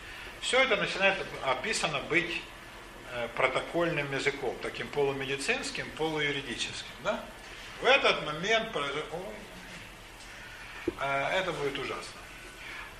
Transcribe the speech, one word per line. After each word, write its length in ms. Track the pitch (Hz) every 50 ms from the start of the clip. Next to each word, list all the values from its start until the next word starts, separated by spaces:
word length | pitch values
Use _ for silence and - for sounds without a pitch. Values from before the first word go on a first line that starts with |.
| - - - - - - - -
Все 200 | - - - 254
это 160 | 262 254 208
начинает 420 | 190 170 - - 180 196 196 190 - 143 - 143 - -
описано 560 | 135 123 - - 208 220 - - 165 147 135
быть, 420 | 117 - 151 170 165 - - - - - - - - - - - - - - - - -
э, 160 | 123 120 117 117 -
протокольным 720 | - 131 127 - 131 - - - 170 170 165 151 147 147 139
языком, 440 | 139 131 120 143 139 - 135 113 98 -
таким 260 | - 113 - - 120 117
полумедицинским, 1000 | - 143 143 139 135 135 135 135 147 139 - - 240 277 - - - - 131 -
полуюридическим, 1040 | - - 156 160 151 156 147 143 143 143 139 131 110 - - - - - - - - - 143
да? 180 | 196 220 233 - - - - - - - - - - - -
В 20 | -
этот 400 | 226 262 269 254 214 185 - 160
момент 480 | 151 147 160 180 208 226 226 220 220
произо-, 320 | - 156 139 139 135 151 147 -
ой, 1800 | 156 175 190 214 214 208 - - - - - - - - - - - - - - - - - - - - - - - - - - - - - - - -
э, 400 | 139 139 139 139 139 147 170 190
это 120 | 185 180
будет 260 | 156 147 143 139 127 139
ужасно. 420 | 127 113 107 - - - - - - - - - - - - - - - - - - - -